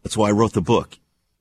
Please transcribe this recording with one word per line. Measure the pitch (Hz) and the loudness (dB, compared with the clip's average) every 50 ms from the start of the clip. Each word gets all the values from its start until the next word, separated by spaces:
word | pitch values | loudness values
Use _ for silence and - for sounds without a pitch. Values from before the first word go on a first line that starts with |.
That's | - - - | -12 -8 -2
why | 110 104 104 | 0 0 2
I | |
wrote | 104 104 113 104 - | 2 2 0 0 0
the | 110 | -4
book, | 82 - 117 85 78 - - _ _ _ _ _ _ _ _ _ | 0 0 0 0 -2 -6 -18 _ _ _ _ _ _ _ _ _